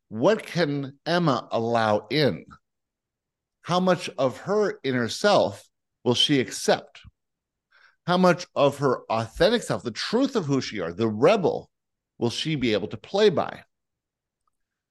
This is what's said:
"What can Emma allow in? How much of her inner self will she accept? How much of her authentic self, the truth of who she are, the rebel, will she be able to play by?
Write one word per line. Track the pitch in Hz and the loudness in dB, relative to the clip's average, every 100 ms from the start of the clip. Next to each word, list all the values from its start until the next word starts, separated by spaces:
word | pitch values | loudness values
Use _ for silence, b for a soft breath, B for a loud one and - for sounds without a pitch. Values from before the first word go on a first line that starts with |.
| - | -12
"What | 107 160 220 | 0 2 0
can | - 165 156 143 135 139 | -2 -2 -2 -2 -8 -10
Emma | 147 175 165 123 - | -2 0 2 0 -2
allow | 113 117 117 110 104 - | -4 0 0 2 0 0
in? | 143 131 80 - - _ _ _ _ _ _ _ _ _ _ | 0 0 -2 -12 -20 _ _ _ _ _ _ _ _ _ _
How | - 180 | -4 0
much | 185 175 - - | 0 0 -2 -2
of | 131 107 | -2 -2
her | - 214 196 - | -4 0 0 -2
inner | 135 127 113 | -4 -2 -2
self | - 208 170 90 101 - _ _ _ | 0 2 4 2 -2 -18 _ _ _
will | 120 | 0
she | 117 - 139 | 2 2 2
accept? | 113 - - 175 - - - _ _ _ _ _ _ b b b - | 0 -4 0 0 -2 -20 -20 _ _ _ _ _ _ b b b -2
How | 185 | 4
much | 185 170 - | 4 4 -2
of | 117 139 - | 0 0 2
her | 139 - - | 0 -2 -2
authentic | 113 110 - 180 233 | -4 -2 2 2 2
self, | - 110 | -2 -6
the | 117 | -6
truth | 107 - 226 269 233 | -8 -2 0 0 -2
of | 143 | -2
who | 135 | -2
she | - 107 | -2 -6
are, | 82 | -6
the | 85 113 | -2 -2
rebel, | 107 151 214 135 - - _ _ _ _ - | 2 4 4 0 -2 -8 _ _ _ _ -4
will | 117 | -4
she | - 156 | -4 -4
be | 151 120 | -2 0
able | 101 101 | 0 -4
to | 120 | -12
play | - 202 214 | -6 2 2
by? | 135 - - - _ _ _ _ _ _ _ _ _ _ _ _ | 2 -4 -8 -18 _ _ _ _ _ _ _ _ _ _ _ _